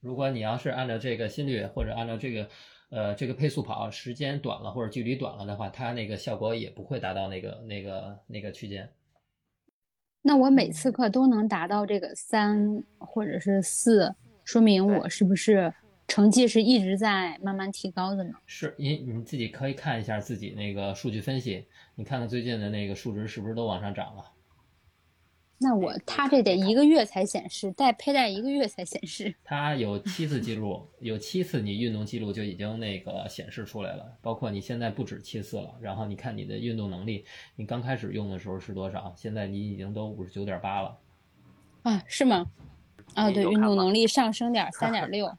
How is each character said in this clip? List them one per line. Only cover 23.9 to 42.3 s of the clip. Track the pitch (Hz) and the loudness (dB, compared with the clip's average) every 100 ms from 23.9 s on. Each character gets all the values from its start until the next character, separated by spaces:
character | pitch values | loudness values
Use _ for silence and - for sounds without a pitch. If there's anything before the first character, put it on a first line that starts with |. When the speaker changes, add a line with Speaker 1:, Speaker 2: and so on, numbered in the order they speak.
Speaker 1:
涨 | 98 - 107 | -6 -8 -12
了。 | - _ _ _ _ _ _ _ _ _ _ _ _ _ | -20 _ _ _ _ _ _ _ _ _ _ _ _ _
Speaker 2:
那 | 262 | 2
我， | 220 185 175 | 2 2 -4
它 | - - 277 | -6 -2 4
这 | 277 | 6
得 | 208 | 6
一 | 185 190 | 4 4
个 | 226 | 8
月 | 294 320 | 8 8
才 | 214 - | 6 0
显 | 190 196 170 | -2 -2 -6
示， | - 202 | -6 -6
带 | 185 269 | 2 2
佩 | 233 - | 2 2
戴 | 277 240 | 2 2
一 | 196 | 0
个 | 247 | -2
月 | 277 226 | 0 0
才 | - | -2
显 | 180 - 160 | -10 -8 -10
示。 | - 202 175 | -8 -8 -8
Speaker 1:
它 | - 143 147 | -6 -2 0
有 | 147 107 101 | 0 0 -2
七 | 196 180 160 | -4 -4 -2
次 | 139 | -2
记 | 110 | -2
录， | 110 107 95 - | -4 -4 -6 -10
<laughs> | _ | _
有 | 117 110 | -6 -6
七 | - 185 | -4 -2
次 | 180 143 | 0 -2
你 | 104 101 | -2 -2
运 | 120 | -2
动 | 107 | -2
记 | 107 117 | -4 -4
录 | 107 | -4
就 | 101 | -4
已 | 107 | -6
经 | 90 104 110 | -6 -6 -6
那 | 110 95 | -6 -6
个 | 92 95 95 | -8 -8 -8
显 | - - | -10 -12
示 | 113 | -10
出 | 107 113 | -10 -8
来 | 95 | -8
了， | 92 - - | -8 -14 -10
包 | 113 | -6
括 | 113 120 | -4 -4
你 | 101 | -4
现 | 98 120 | -4 -4
在 | 117 | -4
不 | 104 | -4
止 | 113 - | -6 -8
七 | - 113 | -10 -10
次 | 98 107 | -8 -8
了。 | 95 - | -10 -10
然 | 113 95 | -8 -6
后 | |
你 | 107 | -6
看 | 101 127 104 | -6 -8 -8
你 | |
的 | 98 104 | -8 -6
运 | 117 113 | -4 -4
动 | 104 | -4
能 | 90 98 | -6 -6
力， | 101 - - - - | -6 -8 -20 -20 -12
你 | |
刚 | 107 120 | -8 -6
开 | 123 127 | -4 -4
始 | 123 | -4
用 | 104 101 | -6 -6
的 | 95 | -6
时 | 95 | -8
候 | 92 | -10
是 | 90 | -8
多 | 95 95 | -8 -6
少？ | 95 95 87 | -8 -10 -12
现 | 117 | -8
在 | 107 98 | -6 -6
你 | 98 104 | -6 -6
已 | 98 | -6
经 | 98 | -6
都 | 107 107 | -6 -8
五 | 104 | -8
十 | 90 | -10
九 | 98 | -8
点 | 101 90 | -6 -4
八 | 95 98 | -4 -4
了。 | 95 - _ _ _ _ _ _ _ _ | -6 -10 _ _ _ _ _ _ _ _
Speaker 2:
啊， | 240 208 - | 0 0 -2
是 | - | 2
吗？ | 262 | 4